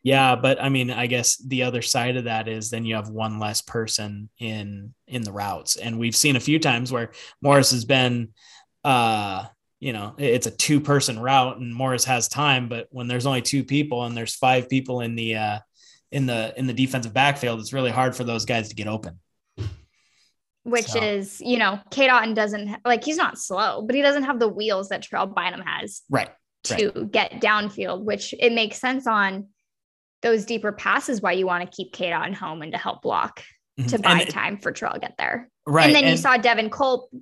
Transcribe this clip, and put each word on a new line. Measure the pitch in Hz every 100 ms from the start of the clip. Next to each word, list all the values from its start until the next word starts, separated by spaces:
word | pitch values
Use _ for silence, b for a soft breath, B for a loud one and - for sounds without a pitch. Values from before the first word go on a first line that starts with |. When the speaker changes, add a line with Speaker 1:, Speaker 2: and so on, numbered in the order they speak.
Speaker 1:
Yeah, | 127 135 131 123
but | 131 135
I | 135
mean, | 135 123
I | 120 120
guess | 123 117 -
the | 127 131
other | 127 120
side | - 127 123 127
of | 117
that | 110 110
is | 110 110
then | 117 113
you | 110
have | 104
one | 107 110 107
less | 107 107
person | - 117 110 - 107 101 107 _
in, | 117 107 101 101 101 _ _
in | 127
the | 107
routes. | 101 101 85 - -
And | 113 113
we've | 117 113
seen | 151 127
a |
few | 147 151
times | 156 120 123
where | 123 117 B B B
Morris | 143 139 131
has | 127 113
been, | 135 127 120 113 b b b b _
uh, | 143 127 117 107 101 95 104 _ _ _
you | 139
know, | 110 104 -
i-, |
it's | 143 123 113
a |
two-person | - - 147 143 143 135 113
route | 123 135 127 117
and | 123
Morris | 117 131 123 131
has | 127 -
time, | 135 147 131 120
but | 117 117
when | 127 123
there's | 123 131
only | 127
two | 117 139
people | 127 139 147 120
and | 120 117
there's | 113 -
five | 131 127 123
people | 131 131 123
in | 117 117
the, | 113 110
uh, | 107 104 _ b b b _
in | 139 131
the, | 117 110 -
in | 131
the |
defensive | 120 131 131 113 113
backfield, | 143 143 123 113
it's | 104
really | 135 127
hard | 117 127 113
for |
those | 117 113 110
guys | 117 107
to | 107
get | 104
open. | 110 87 85 _ _ _ - B B B B B B B _ _ _
Speaker 2:
Which | 240 233 220
Speaker 1:
So. | 220
Speaker 2:
is, | 214 202 196 -
you | 240 240
know, | 208 202 -
Cade | 269 262
Otton | 247 226
doesn't | 220 214 208 208
ha-, | 208 247
like, | 233
he's | 262 311
not | 277 -
slow, | - 190 208 107
but | 214 269
he |
doesn't | 285 285
have | 269 247
the | 226
wheels | 190 214 190 196
that | 196
Terrell | - 185 196
Bynum | 196 175 180
has | 170 156 - - _
Speaker 1:
Right, | 131 - _ _ _ -
Speaker 2:
to | 110 208 -
Speaker 1:
right. | 214
Speaker 2:
get | 214 -
downfield, | - 208 214 208 - 190 180
which | 208 202 - -
it | 240
makes | 233 220 -
sense | 254 262 254
on | 214 196 190 202 _ _ _ _ _ _ _
those | 233 226 208
deeper | 226 208
passes | 202 - 226 285 226
why | 190
you | 185 185
wanna | 175 175
keep | - 185
Cade | - 185
Otton | 165 170
home | 190 175 160
and | 156
to | -
help | - -
block | 139 95 - - - _ _ -
Speaker 1:
Mm-hmm. | 123
Speaker 2:
to | 214
Speaker 1:
And | 185
Speaker 2:
buy | 170
Speaker 1:
it | -
Speaker 2:
time | 202 - 202
for | 170
Terrell | - - -
get | - -
there. | 58 233 - _ -
Speaker 1:
Right, | 156 285
Speaker 2:
And |
then | 302 277
you |
Speaker 1:
and | -
Speaker 2:
saw | 269 254
Devin | 233 220 220
Culp. | - 269 247 - 254